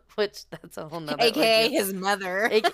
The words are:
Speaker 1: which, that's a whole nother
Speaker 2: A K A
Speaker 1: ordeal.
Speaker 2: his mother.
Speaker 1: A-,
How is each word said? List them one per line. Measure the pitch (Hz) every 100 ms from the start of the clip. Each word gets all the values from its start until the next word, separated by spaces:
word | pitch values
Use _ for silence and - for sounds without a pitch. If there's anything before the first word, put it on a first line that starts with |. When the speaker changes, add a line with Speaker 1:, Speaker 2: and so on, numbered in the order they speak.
| -
Speaker 1:
which, | - 202 - -
that's | 160 175 -
a | 156
whole | 165
nother | 151 147
Speaker 2:
A | 233
K | 262
A | 226 220
Speaker 1:
ordeal. | 226 226
Speaker 2:
his | 196
mother. | 190 190 202 190 185 226
Speaker 1:
A-, | 214 339